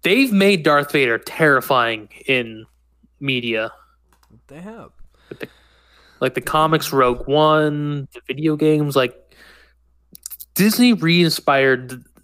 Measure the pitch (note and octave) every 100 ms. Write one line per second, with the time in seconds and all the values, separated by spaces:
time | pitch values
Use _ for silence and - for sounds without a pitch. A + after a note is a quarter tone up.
0 | E3+ G#3+ C4+ G3+ G3 G3 D3+ D3 C#3+ D3+
1 | B2+ A2+ - - D#3+ C3 - C3 A#2 A2
2 | G#2+ - - C3 A#2 A2 A2 _ _ _
3 | _ _ C#3 B2+ A#2+ A2 A2 - _ _
4 | _ _ _ A2 _ C#3+ F#3 A3+ C#3+ _
5 | - _ _ - - _ _ _ _ _
6 | _ _ C3 C3 - D#3 D#3+ D#3+ - C#3
7 | B2+ B2 - D3 D#3 D#3 D3+ D3 D3 C#3+
8 | C3+ B2 - C3 D#3 D3+ D#3 D3+ D3 C#3
9 | B2+ - _ _ - _ _ _ _ _
10 | _ - - - - - G3+ A3 B3 G#3+
11 | D#3+ F3 E3+ - - C#3 C3+ B2+ B2+ B2+
12 | _ _